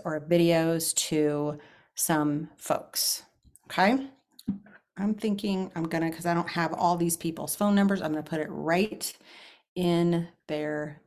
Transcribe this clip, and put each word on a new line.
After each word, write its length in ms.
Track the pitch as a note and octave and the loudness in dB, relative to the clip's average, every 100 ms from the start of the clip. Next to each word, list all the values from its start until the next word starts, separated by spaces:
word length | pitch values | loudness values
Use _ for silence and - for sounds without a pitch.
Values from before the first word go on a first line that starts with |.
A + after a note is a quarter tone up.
or 140 | F3 D#3 | -4 -4
videos 760 | D3 E3+ E3+ E3 E3 E3 D#3+ | 2 4 6 4 4 0 -2
to 640 | - - D#3 D3+ D3 D3 D3 - - _ | -2 0 2 2 0 -2 -6 -12 -20 _
some 540 | - - D#3 D3 D3 D#3+ - | -4 0 2 2 0 -4 -8
folks. 680 | - - - - - - - _ _ - - | -4 -4 -4 -4 -2 -4 -8 _ _ -20 -4
Okay. 420 | - G3 C4+ - - _ _ - - - - _ - | 2 4 4 -2 -16 _ _ -10 -10 -12 -20 _ -4
I'm 180 | G#3 | -2
thinking 560 | G#3 A3 G3+ G3+ F#3+ F#3 | -2 -2 -2 -2 -2 -2
I'm 100 | E3+ | -4
gonna, 260 | D#3+ E3 E3 | -2 -2 -2
'cause 160 | D#3+ F3 | -2 -2
I 60 | |
don't 160 | E3+ E3+ | 0 0
have 240 | E3+ D#3+ | -2 -2
all 240 | - F3 F3 | 2 0 2
these 200 | E3+ - | 0 -2
people's 360 | E3+ E3 D3 | -4 -6 -6
phone 200 | - G#3 | 0 2
numbers, 260 | G3+ G3 F#3+ | 4 4 2
I'm 120 | D#3 | -2
gonna 100 | D#3 | -4
put 180 | D3+ D#3 | -4 -6
it 80 | D3+ | -6
right 640 | D#3 D3+ F3+ G#3+ - - - - - - - _ F3+ | -6 0 0 0 -4 -10 -12 -20 -20 -20 -20 _ -2
in 520 | F3 E3+ E3+ E3 E3+ _ - | 2 4 4 2 -2 _ -8
their 520 | D3+ D3+ D3+ D3+ D3 | -6 -4 -4 -6 -10